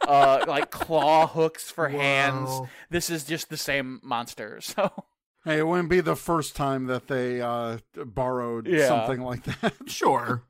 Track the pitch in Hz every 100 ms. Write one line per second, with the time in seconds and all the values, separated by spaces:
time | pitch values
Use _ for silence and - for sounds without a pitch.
0 | - 143 139 135 - 147 160 - - 160
1 | 143 160 160 165 160 160 - - 151 143
2 | 139 139 139 131 131 131 131 - - 170
3 | 170 165 139 160 - 151 - 139 127 131
4 | 135 120 117 - 107 60 - - 196 -
5 | - _ _ _ - 156 156 180 170 180
6 | 165 156 - 165 143 - 139 135 131 127
7 | - 135 123 123 120 120 117 113 - -
8 | 139 98 127 127 120 117 113 170 139 120
9 | 113 127 127 123 - - 226 - 277 -
10 | 349 127 120 123 -